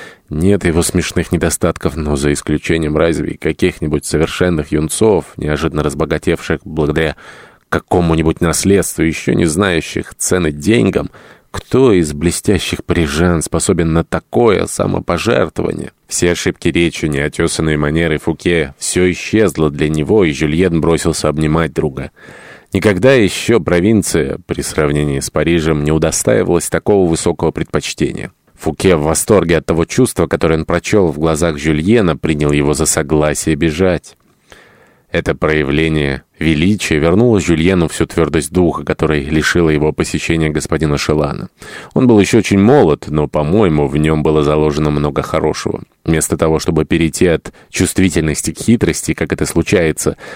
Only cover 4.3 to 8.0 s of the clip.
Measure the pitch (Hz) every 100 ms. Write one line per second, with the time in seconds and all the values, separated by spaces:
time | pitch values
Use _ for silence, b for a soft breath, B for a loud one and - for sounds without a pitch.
4.3 | - 90 82 76 76 78 - 113 92 73
5.3 | - 76 76 82 76 76 71 76 78 -
6.3 | 82 - 78 - 78 73 78 80 - B
7.3 | B B B _ 82 - 90